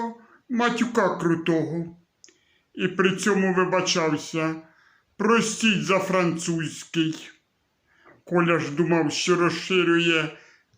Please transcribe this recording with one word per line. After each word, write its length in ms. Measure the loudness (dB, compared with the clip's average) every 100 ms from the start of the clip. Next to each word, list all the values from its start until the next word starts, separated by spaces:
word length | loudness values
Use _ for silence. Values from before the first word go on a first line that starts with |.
| -2 -8 -20 -20 -6
матюка 680 | -2 0 0 0 2 0 0
крутого. 800 | 0 0 0 0 -2 -4 -8 -12 _ _ -20 _ _ _ _
І 140 | -4 -2
при 280 | 2 0 0
цьому 380 | 0 2 2
вибачався: 1040 | 2 2 0 0 0 0 -2 -4 -4 -4 -4 -12 _ _ _ _ -2
«Простіть 680 | 2 2 2 0 0 0 2
за 140 | 0
французький». 1300 | 2 0 0 -2 -4 -4 -4 -8 -6 -2 -2 -4 -12 -20 _ _ _ _ _ _ -20 -20 -2
Коля 340 | 0 2 2
ж 120 | 0
думав, 400 | -2 0 2 0
що 240 | -2 0 2
розширює 960 | 2 0 -2 0 2 2 2 2 0 -8 -20 _ _